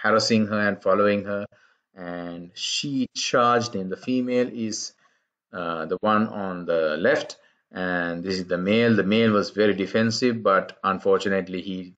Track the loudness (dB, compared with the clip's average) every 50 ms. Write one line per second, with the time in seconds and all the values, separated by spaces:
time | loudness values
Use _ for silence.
0 | 0 2 2 2 4 2 2 2 2 0 0 0 0 0 0 0 0 2 4 4
1 | 4 4 2 0 -2 -4 -6 -6 -8 -10 _ _ _ _ _ _ _ _ _ -14
2 | -12 -10 -8 -8 -8 -10 -10 -12 -14 -16 -12 -10 -8 -6 -6 -4 -4 -4 -2 -2
3 | -4 -4 -6 -6 -4 0 2 2 4 4 4 2 0 -2 -4 -6 -6 -6 -8 -6
4 | -4 -2 -2 0 0 0 0 0 0 0 -2 -6 -6 -6 -6 -8 -10 -12 -16 _
5 | _ _ _ _ _ _ _ _ _ _ -10 -8 -6 -4 -4 -4 -4 -4 -4 0
6 | 2 2 4 4 2 0 -2 -6 -6 -6 -6 -6 -2 0 0 2 2 0 0 0
7 | 2 2 2 0 -2 -6 -12 -18 _ _ _ _ _ _ -8 -6 -4 -2 -2 -2
8 | -2 -2 -4 -6 -4 -4 -4 -4 -4 -2 -4 -2 0 2 4 4 4 4 4 4
9 | 4 2 2 4 4 4 4 2 0 0 0 2 2 2 2 0 -2 0 0 0
10 | 0 0 0 0 0 0 0 2 2 2 2 2 2 -2 -6 _ -2 -2 -2 0
11 | 2 2 2 2 2 0 0 0 -2 -4 -6 -8 -6 -6 -8 -8 -10 -12 -16